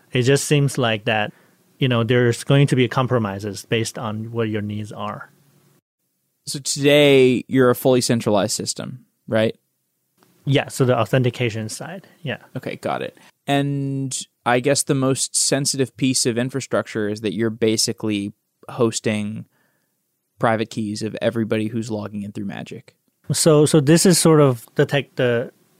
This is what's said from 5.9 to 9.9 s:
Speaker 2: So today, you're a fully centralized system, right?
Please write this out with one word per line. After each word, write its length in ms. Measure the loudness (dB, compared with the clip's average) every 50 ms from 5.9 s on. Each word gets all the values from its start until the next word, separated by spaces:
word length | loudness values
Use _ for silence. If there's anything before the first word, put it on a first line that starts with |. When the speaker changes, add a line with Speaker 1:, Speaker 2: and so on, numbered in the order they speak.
| _ _ _ _ _ _ _ _ _ _ -14
Speaker 2:
So 120 | -12 -12 -10
today, 840 | -6 -6 -4 2 4 6 6 8 8 8 8 8 6 6 4 0 -2 0
you're 220 | 2 4 6 6
a 40 | 4
fully 260 | 4 2 2 2 2
centralized 520 | 2 0 -2 0 0 0 2 2 0 0 -4
system, 480 | -6 -6 -8 -8 -8 -10 -12 -12 -16 _ _ _ _ _
right? 300 | -4 -2 0 0 0 -2 _ _ _ _ _ _ _